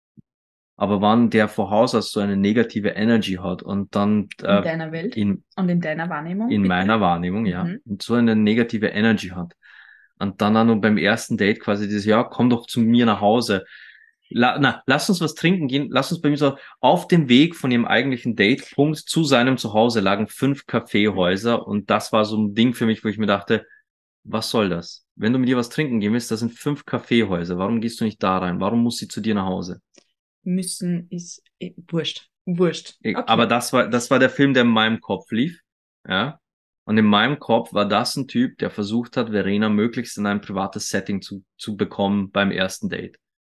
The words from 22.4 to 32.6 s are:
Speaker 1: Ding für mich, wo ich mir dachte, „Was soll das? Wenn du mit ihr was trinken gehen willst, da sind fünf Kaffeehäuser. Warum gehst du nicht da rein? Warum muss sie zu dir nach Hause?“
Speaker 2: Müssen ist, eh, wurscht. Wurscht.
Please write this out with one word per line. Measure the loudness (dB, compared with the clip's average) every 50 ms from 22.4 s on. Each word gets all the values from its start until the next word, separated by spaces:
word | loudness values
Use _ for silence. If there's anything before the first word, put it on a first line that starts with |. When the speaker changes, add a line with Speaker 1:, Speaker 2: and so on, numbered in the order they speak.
| -2 0 2
Speaker 1:
Ding | 2 2 2 2
für | 0 0
mich, | -2 -2 -2 -4
wo | -6
ich | -4 -2
mir | 0
dachte, | 0 0 -2 0 -2 -2 -2 -2 _ -20 _ _ _ _ _ _ _ _ _ _
„Was | -8 -6 -6 -4 -2
soll | 0 0 0 0
das? | -2 -4 -6 -12 -18 -20 _ _ _
Wenn | -4 -2 0
du | 0 0
mit | 0 2
ihr | 0
was | 0 -2 -2
trinken | -4 -4 -4 -2 -2 -2
gehen | 0 0 -2
willst, | -2 -2 -4
da | -4
sind | -4 -4 -6
fünf | -6 -6 -4 -4 -4 -4 -6
Kaffeehäuser. | -6 -6 -6 -2 2 2 2 2 2 0 -4 -4 -4 -4 -4
Warum | -2 -2 -2 -2
gehst | -4 -6 -4 -4
du | -4
nicht | -4 -4 -2
da | 0 0 0 0
rein? | -2 -2 -2 -2
Warum | -2 0 0 0
muss | 0 0 -2 -6
sie | -10 -10
zu | -10 -6
dir | -4 -2 -2
nach | 0 -2
Hause?“ | -2 -4 -4 -6 -8 -12 -14 _ _ _ -20 _ _ _ _ _ _ _ _ _
Speaker 2:
Müssen | -4 -4 -4 -4 -6 -8 -6 -4 -4 -4 -4 -6 -10
ist, | -12 -14 -12 -14 -20 -20 _ _ _ _
eh, | -14 -14 -14 -18 -12 -6
wurscht. | -6 -4 -4 -6 -10 -12 -18 _ _ _ _
Wurscht. | -6 0 0